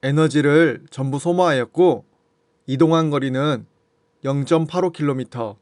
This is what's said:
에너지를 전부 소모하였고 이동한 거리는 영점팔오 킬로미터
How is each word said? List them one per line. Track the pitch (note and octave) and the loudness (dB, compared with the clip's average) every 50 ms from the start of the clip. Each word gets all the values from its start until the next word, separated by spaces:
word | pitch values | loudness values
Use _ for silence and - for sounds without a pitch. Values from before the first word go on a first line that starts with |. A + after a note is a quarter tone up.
| - | -2
에너지를 | C3+ C#3 D3+ D#3+ D#3 - D3+ C#3+ D3 C#3+ D#3 E3 D#3 A#2+ G#2 - - | 0 0 2 2 2 2 2 2 4 4 4 4 4 0 -4 -10 -18
전부 | - - C3+ C3 C3 C#3+ | -10 -8 -6 -4 -4 -4
소모하였고 | - E3+ F3 F3+ F3+ E3+ D3 C3 A#2+ A2+ _ D#3 F3+ F3+ C#3 G#2 - _ _ _ _ _ _ _ _ _ _ _ _ | -2 -2 0 0 2 2 2 0 -2 -4 _ 2 2 4 2 0 -4 _ _ _ _ _ _ _ _ _ _ _ _
이동한 | - C3+ C3 D#3+ D#3+ E3 E3 D#3+ D#3 | -8 0 2 2 2 4 2 0 0
거리는 | D3 C#3+ C3 C3+ B2+ C3 C#3 D3+ D3 A#2 G#2+ _ _ _ _ _ _ _ _ _ _ _ - | -2 -2 -2 -2 -2 -2 -2 -2 -2 -4 -8 _ _ _ _ _ _ _ _ _ _ _ -6
영점팔오 | C3+ C#3 C#3+ C#3 - E3+ D#3+ E3 D3+ - F3+ F3+ F3+ | -4 -4 -4 0 0 0 0 0 -2 -2 -2 -2 -2
킬로미터 | E3 - D3+ C#3+ C3+ C3 B2+ - - A#2+ A#2 G#2+ G2+ _ | -2 -2 -4 -2 -2 -4 -6 -10 -8 -8 -8 -8 -10 _